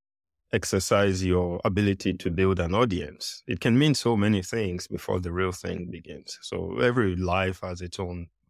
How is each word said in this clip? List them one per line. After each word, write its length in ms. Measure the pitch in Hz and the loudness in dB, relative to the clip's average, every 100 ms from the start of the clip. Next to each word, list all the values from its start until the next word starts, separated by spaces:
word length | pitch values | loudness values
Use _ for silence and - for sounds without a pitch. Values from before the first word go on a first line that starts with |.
| _ _ _ _ _ | _ _ _ _ _
exercise 720 | 113 - 98 - 104 101 92 | -2 0 0 2 4 4 2
your 360 | 95 90 90 87 | 2 2 2 0
ability 500 | 110 95 101 98 - | 0 2 2 2 -2
to 160 | 92 92 | -2 -2
build 280 | 82 95 87 | 2 2 2
an 160 | 85 | 2
audience. 680 | 101 123 85 76 - - - - | 2 2 0 -6 -10 -12 -10 -8
It 140 | 95 | -2
can 180 | 127 123 | 2 4
mean 160 | 151 | 4
so 220 | 131 120 110 | 4 2 4
many 260 | 104 101 | 4 2
things 440 | 90 117 98 90 - | 0 -4 -2 -4 -6
before 340 | 95 - 95 | -8 -2 -2
the 120 | 87 | -2
real 200 | 87 92 | -2 -2
thing 360 | 90 87 87 87 | -2 -6 -6 -8
begins. 480 | 80 78 73 - - | -12 -14 -16 -16 -14
So 360 | - 90 87 - | -8 -6 -4 0
every 380 | 123 123 98 90 | 2 2 0 0
life 440 | 90 92 95 92 | 0 0 0 -4
has 180 | 95 90 | -8 -10
its 180 | 87 - | -10 -6
own 300 | 90 90 87 _ | -6 -8 -12 _